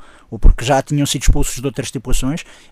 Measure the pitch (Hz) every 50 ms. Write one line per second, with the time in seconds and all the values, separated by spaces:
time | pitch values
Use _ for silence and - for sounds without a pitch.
0 | - - - - - _ - 110 - - - - 120 117 143 135 - - 147 147
1 | 143 - - 143 - - - 147 139 - - 123 120 139 120 - 127 - - 135
2 | - 123 123 - 127 131 147 170 - - - - - -